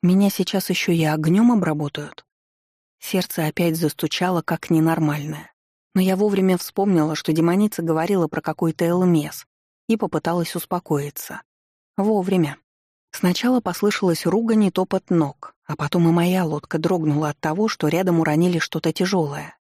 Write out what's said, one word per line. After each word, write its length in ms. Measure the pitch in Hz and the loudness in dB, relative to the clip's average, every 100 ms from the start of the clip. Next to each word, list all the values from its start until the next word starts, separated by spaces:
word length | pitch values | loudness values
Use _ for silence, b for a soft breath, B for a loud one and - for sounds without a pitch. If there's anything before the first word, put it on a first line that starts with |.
Меня 280 | 180 190 202 | 4 4 2
сейчас 400 | - 180 196 - | 0 -2 -2 -2
ещё 220 | 180 - | -4 0
и 120 | 170 | 0
огнём 480 | 156 156 156 185 233 | 2 0 2 4 4
обработают? 720 | 233 165 151 143 - 147 - _ _ _ _ _ _ _ _ | 4 0 -2 -4 -8 -14 -16 _ _ _ _ _ _ _ _
Сердце 460 | - 190 180 - 156 | -4 -4 -4 -4 -4
опять 320 | - 175 160 | 0 0 0
застучало, 640 | 160 - 151 - 185 180 | -2 -2 -6 -2 -2 -2
как 280 | - 165 - | -4 -6 0
ненормальное. 840 | 160 160 160 156 147 147 151 - _ _ _ _ | 2 2 2 0 -2 -8 -12 -16 _ _ _ _
Но 80 | 190 | 0
я 140 | 185 190 | 2 2
вовремя 420 | 208 196 190 180 | 0 2 2 0
вспомнила, 580 | - - 196 175 156 156 | -2 -2 2 2 2 -2
что 180 | - | -2
демоница 500 | 160 170 185 208 - | 2 2 2 0 -2
говорила 440 | 165 160 175 196 160 | -2 -2 0 0 0
про 140 | - | -2
какой-то 440 | - 156 165 160 170 | -6 -2 -2 0 0
Элмес, 600 | 175 185 165 143 - - _ _ _ _ | 2 4 2 0 -10 -18 _ _ _ _
и 100 | 226 | -2
попыталась 580 | 190 160 165 175 165 175 | 0 -2 -2 -2 -2 -6
успокоиться. 880 | - 175 - 147 143 - - - - _ _ _ _ - | -6 -6 -2 -4 -4 -12 -14 -16 -18 _ _ _ _ -4
Вовремя. 600 | 202 214 185 190 156 143 _ _ _ _ _ | 0 0 2 0 0 -4 _ _ _ _ _
Сначала 480 | - 180 180 240 254 | -2 -2 0 0 0
послышалась 640 | 190 175 208 - 190 165 170 | -2 -2 -2 0 0 0 0
ругань 380 | 185 233 220 | 0 2 2
и 80 | 202 | 2
топот 380 | 180 185 190 _ | 0 -2 -4 _
ног, 440 | 175 147 - - _ _ | 0 0 -4 -20 _ _
а 80 | 151 | -8
потом 340 | 147 180 165 | -2 2 4
и 20 | |
моя 340 | 170 175 185 170 | 4 2 0 0
лодка 340 | 151 - 165 | -4 -4 -4
дрогнула 500 | 165 180 156 147 151 | 0 0 2 0 -2
от 100 | 147 | -2
того, 280 | 160 160 220 | -4 0 -2
что 200 | - 151 | 0 -2
рядом 320 | 160 185 170 | 0 2 2
уронили 400 | 160 151 180 175 | 2 2 2 0
что-то 320 | - 160 160 | -4 -4 -4
тяжёлое. 680 | - 185 196 151 143 147 - | -2 0 0 -2 -6 -12 -18